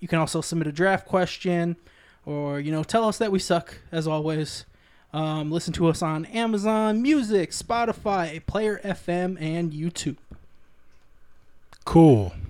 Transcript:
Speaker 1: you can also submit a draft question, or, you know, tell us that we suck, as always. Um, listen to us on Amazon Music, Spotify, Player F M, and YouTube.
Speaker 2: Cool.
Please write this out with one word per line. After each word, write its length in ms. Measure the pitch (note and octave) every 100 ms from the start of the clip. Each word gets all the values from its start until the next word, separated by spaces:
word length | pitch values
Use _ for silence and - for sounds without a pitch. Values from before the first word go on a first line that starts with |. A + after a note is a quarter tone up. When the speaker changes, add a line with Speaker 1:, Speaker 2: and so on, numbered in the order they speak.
Speaker 1:
you 60 | F3
can 120 | E3
also 200 | D3+ D#3+
submit 240 | - E3+ D3+
a 40 |
draft 340 | D3 F#3+ F#3+ -
question, 680 | F#3+ F3 - F#3 F3 E3+ E3+ - _ - _ -
or, 340 | D3 D3 C#3+
you 120 | D3
know, 120 | D#3
tell 200 | D#3 A3+ A3
us 120 | -
that 140 | A3
we 60 | F#3+
suck, 380 | - E3+ - - -
as 160 | E3 D#3
always. 580 | D#3 D#3 D#3 D3+ - - - _ - -
Um, 380 | D3+ D#3 D#3 D3+
listen 220 | E3 F3
to 140 | D#3 E3
us 120 | D#3+
on 220 | D#3+ D#3 D#3+
Amazon 760 | A3+ A3+ G#3 G#3+ A3 G#3+ G#3+
Music, 500 | C4 D4+ G#3+ G3+ D#3+
Spotify, 960 | - - A#3 A#3 - G#3+ G3 D#3+ D#3+ -
Player 340 | G3+ G#3+ G3
F 260 | G3+ F3 -
M, 280 | F3 F3+ F3+
and 320 | D#3 E3 E3+
YouTube. 420 | D3+ E3+ - D3+ - - - - - - - - - - - - - - - - -
Speaker 2:
Cool. 500 | - E3 D#3+ A#2 F2+ -